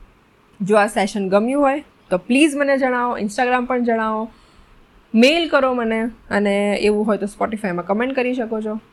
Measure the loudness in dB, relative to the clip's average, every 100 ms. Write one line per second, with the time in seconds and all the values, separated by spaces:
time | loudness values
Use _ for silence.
0 | -20 _ _ _ _ _ 2 2 4 0
1 | -2 -2 0 0 0 2 2 0 -6 _
2 | _ -6 0 2 2 2 0 2 0 0
3 | -2 -4 -6 -2 0 0 0 -2 0 0
4 | -2 -4 -6 -12 _ _ -20 -20 _ _
5 | _ 4 4 4 2 2 2 0 -2 -2
6 | -4 -8 -4 0 2 2 0 0 2 2
7 | 0 0 -2 -4 -4 -4 -4 -4 -2 -2
8 | -2 -2 -2 -2 -4 -4 -6 -8 -10